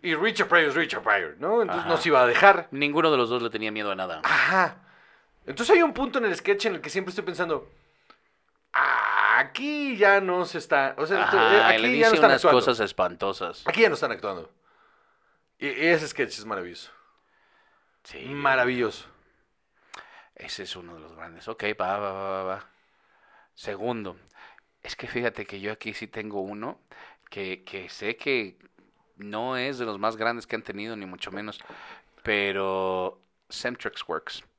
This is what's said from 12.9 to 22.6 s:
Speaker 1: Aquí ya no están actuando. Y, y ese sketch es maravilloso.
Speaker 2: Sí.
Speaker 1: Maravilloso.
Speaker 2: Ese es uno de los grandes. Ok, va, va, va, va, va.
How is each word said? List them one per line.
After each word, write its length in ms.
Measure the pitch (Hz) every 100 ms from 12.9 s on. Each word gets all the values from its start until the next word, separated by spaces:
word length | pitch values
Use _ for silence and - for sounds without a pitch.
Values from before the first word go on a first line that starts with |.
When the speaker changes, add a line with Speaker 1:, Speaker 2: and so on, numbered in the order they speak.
| - 90 87 98 98 90 - -
Speaker 1:
Aquí 140 | -
ya 80 | 220
no 60 | 151
están 160 | 143
actuando. 400 | 104 107 92 78 _ _ _ _ _ _ _ _ _ _ _
Y, 80 | 143
y 200 | 123 160
ese 200 | 170 151
sketch 300 | - 123 -
es 60 | 110
maravilloso. 460 | 101 90 85 - - _ _ _ _ _ _ _ _ _ _
Speaker 2:
Sí. 220 | - 139 131
Speaker 1:
Maravilloso. 800 | 143 143 131 123 127 113 - - _ _ _ _ _ _ _ _ - - - - _
Speaker 2:
Ese 280 | - -
es 120 | 95 92
uno 200 | 85 85
de 60 |
los 140 | 78 80
grandes. 320 | 85 82 95
Ok, 160 | 110 104 107
va, 180 | 92 101
va, 120 | 101
va, 180 | 95 98
va, 140 | 95
va. 220 | 95 95